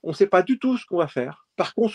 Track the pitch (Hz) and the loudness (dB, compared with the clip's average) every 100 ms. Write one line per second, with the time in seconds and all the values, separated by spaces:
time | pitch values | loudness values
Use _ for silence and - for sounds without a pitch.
0 | 165 156 202 185 185 254 254 247 - 175 | -8 0 4 4 2 0 0 -2 -2 -2
1 | 156 - 127 - _ - - - 220 | -2 -2 -6 -10 _ -6 -4 0 -2